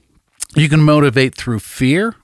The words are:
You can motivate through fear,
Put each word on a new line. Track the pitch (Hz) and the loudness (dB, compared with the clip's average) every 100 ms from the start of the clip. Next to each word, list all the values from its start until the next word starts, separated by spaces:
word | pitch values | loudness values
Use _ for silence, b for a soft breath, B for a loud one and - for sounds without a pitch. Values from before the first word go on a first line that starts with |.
| _ _ _ - - - | _ _ _ -18 -6 -2
You | 151 | 2
can | 156 | 4
motivate | 151 151 143 127 131 - | 4 4 2 2 -2 -4
through | - 110 | -8 -8
fear, | - - 127 160 226 - | -8 -4 -2 -2 -4 -8